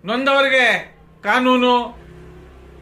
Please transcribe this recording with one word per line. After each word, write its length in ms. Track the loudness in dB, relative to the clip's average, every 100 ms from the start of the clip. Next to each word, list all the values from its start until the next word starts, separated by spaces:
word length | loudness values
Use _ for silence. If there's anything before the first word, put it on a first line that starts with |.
ನೊಂದವರಿಗೆ 920 | -6 -4 0 0 2 2 2 0 -6 -20 -20 -12
ಕಾನೂನು, 640 | -2 0 2 2 2 0 -2 -14 -20 -20 -20 -20 -20 -20 -20 -20